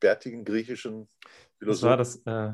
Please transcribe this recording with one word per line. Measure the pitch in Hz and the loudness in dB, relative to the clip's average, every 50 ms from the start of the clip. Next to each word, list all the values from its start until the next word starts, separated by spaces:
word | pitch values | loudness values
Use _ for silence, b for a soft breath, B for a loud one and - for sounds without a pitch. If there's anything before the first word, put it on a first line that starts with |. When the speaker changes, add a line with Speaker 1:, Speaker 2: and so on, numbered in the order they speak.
Speaker 1:
bärtigen | 139 - 107 - - 131 117 117 104 | 4 4 4 2 -2 -12 -12 -10 -6
griechischen | 107 107 113 113 120 120 - - 117 110 110 107 _ _ _ B B B B B B B - 107 | -2 -2 -2 -2 -4 -8 -10 -10 -10 -10 -12 -16 _ _ _ B B B B B B B -6 -2
Speaker 2:
Was | 107 104 87 | 0 0 4
war | 123 120 131 | 4 4 4
Speaker 1:
Philosophen? | |
Speaker 2:
das? | 123 113 - - - - | 4 2 -2 -4 -10 -8
Äh, | 113 113 110 107 107 | -6 -4 -4 -4 -4